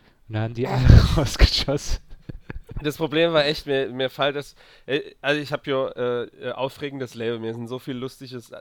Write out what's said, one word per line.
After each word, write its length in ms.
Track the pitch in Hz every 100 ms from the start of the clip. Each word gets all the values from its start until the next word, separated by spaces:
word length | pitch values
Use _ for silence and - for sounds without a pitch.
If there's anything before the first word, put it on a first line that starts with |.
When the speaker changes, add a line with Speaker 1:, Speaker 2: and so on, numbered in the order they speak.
| _ _ -
Speaker 1:
Und 60 |
dann 80 | 110
haben 100 | 113
die 120 | 120 127
alle 180 | 127 123
<laughs> 300 | - - -
rausgeschossen. 840 | 139 - - - - 139 - - - - - - - - - -
Speaker 2:
Das 140 | 147 143
Problem 360 | 160 147 170
war 120 | 160
echt, 220 | 143 151 -
mir, 220 | 135 120
mir 220 | 123 131
fällt 260 | - 143 143
das, 180 | 139 - - - -
äh, 140 | 143 - -
also 200 | 135 147
ich 120 | 143
hab 140 | 147 -
ja, 220 | 135 135
äh, 340 | - 123 120 117 - 123
äh, 40 |
aufregendes 600 | 117 131 - 143 139 123
Leben, 260 | 117 117 117
mir 120 | 113
sind 140 | 113 117
so 100 | 127
viele 200 | - 127
lustige 360 | 131 - 135 123
S-, 160 | 110 127